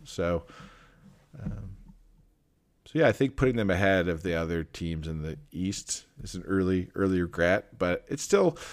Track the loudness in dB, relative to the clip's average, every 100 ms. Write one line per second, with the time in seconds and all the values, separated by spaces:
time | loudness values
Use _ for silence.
0 | -14 -4 -2 -2 -6 -20 -20 -20 -20 _
1 | -20 -20 _ -12 -10 -10 -12 -16 -20 -20
2 | _ _ _ _ _ _ _ _ -8 2
3 | 2 4 -2 2 0 2 0 2 4 4
4 | 2 -2 -2 -2 -2 -4 -4 -8 -6 -6
5 | -6 -6 -8 -10 -12 -6 -4 -4 -8 -10
6 | -10 -16 -12 -12 0 2 4 2 0 0
7 | 2 2 0 2 2 2 -2 -4 -2 -2
8 | -4 -8 2 4 4 0 -16